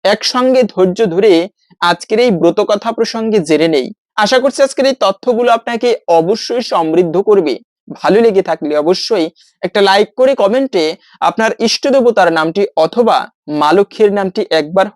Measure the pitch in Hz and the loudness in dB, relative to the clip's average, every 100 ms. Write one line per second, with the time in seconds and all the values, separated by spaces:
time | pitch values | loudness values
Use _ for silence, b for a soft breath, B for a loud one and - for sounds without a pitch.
0 | 190 214 - - 254 262 226 - 185 175 | -2 -2 -2 0 2 2 0 0 -2 0
1 | 220 170 214 165 185 _ b _ 175 170 | -2 2 4 2 0 _ b _ -2 -2
2 | - 220 247 170 165 170 208 208 233 233 | -2 0 0 2 0 0 -2 -2 -4 -4
3 | 226 226 220 208 156 151 165 147 127 - | -4 -4 -2 -2 0 0 2 0 -4 -12
4 | _ - 208 254 269 277 269 - 269 262 | _ -4 0 2 0 0 -2 0 -2 0
5 | 196 196 254 226 240 226 240 233 247 214 | -2 -2 -4 0 0 0 -2 -4 -2 -2
6 | - 165 165 220 - 247 233 190 160 165 | 0 0 2 -4 -4 -6 -2 -2 0 0
7 | 175 170 208 196 156 117 _ _ - - | 0 -2 2 2 2 -6 _ _ -20 -6
8 | 151 196 233 196 185 160 151 151 151 185 | 0 4 4 2 -2 -4 -2 -2 0 -2
9 | - 214 160 b b b 180 208 196 196 | -2 -2 -4 b b b -4 0 2 2
10 | 214 - 262 277 196 247 269 190 156 170 | 0 0 0 2 0 0 -2 -2 -2 -6
11 | b b 165 175 220 - 226 - 277 269 | b b -4 0 -2 -2 -4 -2 0 2
12 | 240 220 175 165 160 180 - - 160 240 | 2 2 2 2 -2 -2 -4 0 -2 0
13 | 226 147 - _ - 151 151 185 202 - | 0 0 -4 _ -8 -2 2 2 0 0
14 | 214 202 190 220 196 160 151 190 196 | 0 0 -4 -4 -2 -2 0 -2 -2